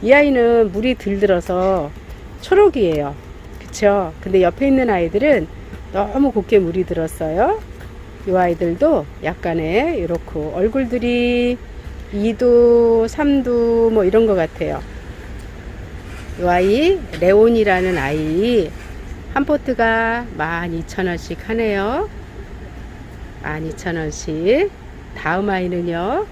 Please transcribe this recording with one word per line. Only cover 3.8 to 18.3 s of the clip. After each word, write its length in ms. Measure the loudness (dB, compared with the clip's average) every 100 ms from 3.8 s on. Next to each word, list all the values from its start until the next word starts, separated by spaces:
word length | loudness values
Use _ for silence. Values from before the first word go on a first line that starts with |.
| 4 4 0 -6
근데 220 | 0 4
옆에 260 | 4 2 2
있는 220 | 2 4
아이들은 560 | 2 2 2 4 2 0 -10 -16 -16 -8
너무 380 | -4 -2 2 2
곱게 260 | 2 2 2
물이 260 | 2 -2
들었어요. 760 | -2 -2 -4 -4 -4 0 2 0 -6 -16 -16 -16 -18 -12 -2
이 40 |
아이들도 760 | 2 2 0 -2 2 2 2 -2 -8
약간의 760 | -8 -6 -4 -2 0 0 0 -2
이렇고 540 | -4 -4 -6 -8 -6
얼굴들이 1000 | -2 -2 0 -2 -2 -2 0 0 2 0 -2 -8 -16 -14 -14 -10
이 220 | -2 -2 0
도, 720 | 4 6 8 6 6 4 2
삼 340 | 0 2 2
도 480 | 2 0 2 2 4
뭐 140 | 4
이런 220 | 4 4 4
것 80 |
같아요. 480 | 2 0 -2 -4 -4 -8 -14 -14 -14 -14 -14 -14 -14 -14 -14 -14 -14 -14 -14 -12 -4
이 40 |
아이, 560 | 2 4 4 4 4 2 -2 0
레온이라는 760 | 6 8 8 6 4 2 2 0
아이 720 | 0 -2 0